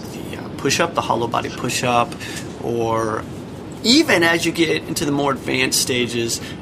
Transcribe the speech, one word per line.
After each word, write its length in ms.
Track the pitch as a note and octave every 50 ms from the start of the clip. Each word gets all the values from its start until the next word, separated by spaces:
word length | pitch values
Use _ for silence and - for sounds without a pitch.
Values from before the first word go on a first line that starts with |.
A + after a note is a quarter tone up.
| - - -
the, 240 | - - - - -
uh, 100 | - - - -
push-up, 360 | - C#3+ C3+ - F3 E3 -
the 60 | -
hollow 260 | - - A#2+ A#2 A#2+
body 240 | A#2 A#2 A#2+ A2+ -
push-up, 640 | - - - B2 B2 - - B2 B2 A#2+ A#2+ - - - - - - - - - - - -
or 640 | - A#2 A#2 A2+ A2+ A2+ A2+ A2+ A2 G#2+ - - - - - - - - - - - - - -
even 400 | A3 B3 D4+ E4 C4+ A3+ F3+ E3+
as 240 | E3 E3 E3+ E3
you 60 | E3+ D#3+
get 300 | D#3+ E3 D#3 D#3 D#3 -
into 200 | - E3 - E3
the 80 | C#3+ C#3+
more 200 | C#3+ C#3+ C#3 C3+
advanced 460 | B2 - - C3 C3 C3 C3 B2+ - -
stages 580 | - C3 B2 B2 A2 A#2 A#2+ A#2 A2+ A2+ - - - - -